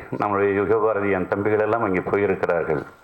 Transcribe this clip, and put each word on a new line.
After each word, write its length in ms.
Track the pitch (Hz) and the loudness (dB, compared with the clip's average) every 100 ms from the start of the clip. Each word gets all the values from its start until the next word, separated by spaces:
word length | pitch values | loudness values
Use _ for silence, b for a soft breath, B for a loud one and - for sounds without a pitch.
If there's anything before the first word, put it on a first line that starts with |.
| - | -8
நம்முடைய 400 | - 104 98 101 | -4 -2 2 2
யுகபாரதி, 560 | 98 98 110 110 101 101 | 2 2 2 2 0 0
என் 180 | 92 87 | -2 0
தம்பிகள் 360 | 101 107 107 | -2 0 2
எல்லாம் 220 | 107 113 107 | 2 0 0
அங்கே 160 | 92 | -2
போயிருக்கிறார்கள். 800 | 80 98 101 92 92 85 78 73 - - | 0 0 2 0 0 -2 0 -2 -4 -16